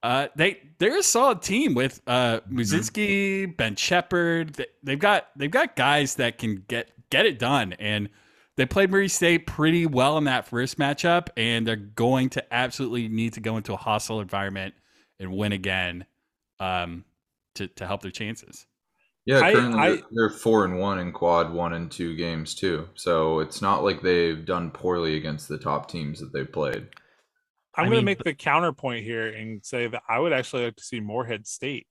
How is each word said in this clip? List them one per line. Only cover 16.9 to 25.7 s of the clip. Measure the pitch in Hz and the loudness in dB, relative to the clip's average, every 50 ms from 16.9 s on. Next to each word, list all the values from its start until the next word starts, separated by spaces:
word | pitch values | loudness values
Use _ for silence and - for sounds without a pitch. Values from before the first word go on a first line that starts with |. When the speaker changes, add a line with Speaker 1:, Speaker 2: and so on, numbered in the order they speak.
| 85 87 90 _ _ _ _ _ _ _ _ _ _ | -8 -12 -16 _ _ _ _ _ _ _ _ _ _
Speaker 1:
to, | - 104 90 | -12 -12 -12
to | _ - 95 87 | _ -12 -8 -8
help | 101 98 | -8 -8
their | - 98 | -8 -10
chances. | 90 - 113 104 113 113 - - - - - _ _ _ _ _ _ _ _ _ _ _ _ | -10 -8 -10 -10 -10 -12 -16 -20 -20 -20 -20 _ _ _ _ _ _ _ _ _ _ _ _
Speaker 2:
Yeah, | - 131 135 | 2 4 6
Speaker 3:
I, | 156 175 208 | 6 8 6
Speaker 2:
currently | - 123 123 117 110 | 6 6 4 2 2
Speaker 3:
I | 151 175 | 2 2
Speaker 2:
they're, | - - - - | 2 0 -2 -8
they're | - 113 113 107 | -2 0 0 0
four | 104 - - 117 113 110 101 | 0 -2 2 4 4 4 4
and | 92 90 90 | 4 0 -2
one | 95 101 98 92 | -2 0 -2 -2
in | 90 87 80 | -4 -6 -6
quad | - - 85 85 85 82 80 82 | 0 2 4 4 4 2 2 0
one | 85 87 85 | -4 -4 -2
and | 85 85 85 80 | -4 -4 -6 -8
two | - - 90 85 82 80 | -8 -8 -6 -6 -4 -4
games | 85 85 82 80 80 - - | -4 -4 -4 -6 -6 -8 -8
too. | - - 95 85 78 80 - - | -4 -2 -2 -2 -2 -6 -8 -14
So | - - 90 85 80 80 80 80 80 | -8 -2 0 2 2 4 2 2 0
it's | 78 78 - - | -2 -4 -6 -4
not | 104 98 101 78 78 | 0 0 2 2 2
like | 101 92 - | 0 0 0
they've | - 92 90 87 85 82 80 78 80 | 2 2 4 4 4 2 0 -2 -4
done | 80 92 87 87 82 | -4 -2 -2 -2 -6
poorly | - - - 90 90 87 85 80 76 | -8 -6 -2 -2 0 0 0 0 -2
against | 78 78 80 76 76 - - | -2 -2 -4 -8 -8 -8 -10
the | 76 76 | -10 -8
top | - - | -4 -4